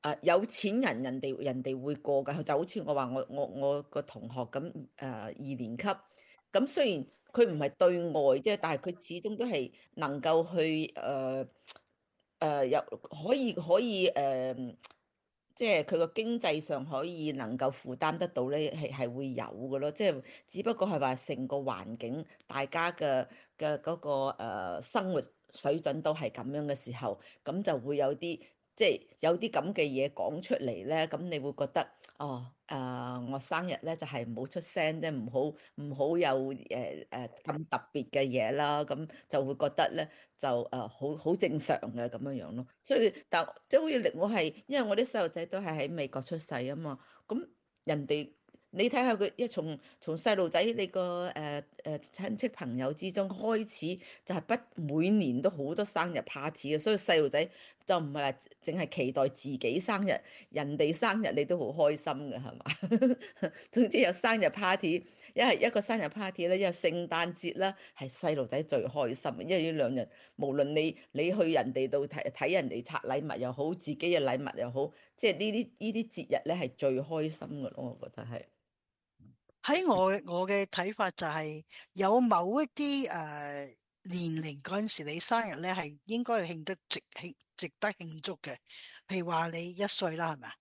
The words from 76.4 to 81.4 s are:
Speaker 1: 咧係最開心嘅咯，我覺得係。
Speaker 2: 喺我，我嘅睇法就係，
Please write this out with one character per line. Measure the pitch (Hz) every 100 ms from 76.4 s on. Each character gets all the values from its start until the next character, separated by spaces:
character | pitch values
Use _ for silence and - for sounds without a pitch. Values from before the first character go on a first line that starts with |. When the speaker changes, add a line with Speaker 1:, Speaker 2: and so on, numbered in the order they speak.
Speaker 1:
咧 | 143 175
係 | 139 -
最 | 139 131
開 | 143 160 156
心 | 156 -
嘅 | 147 131
咯， | - 127 -
我 | -
覺 | -
得 |
係。 | 117 120 - _ _ _ _ _ _ _ - - _ _
Speaker 2:
喺 | - 302 370
我， | 202 185 196 175
我 | 175 185
嘅 | 202 196
睇 | - 180
法 | 214 196
就 | - 165
係， | 151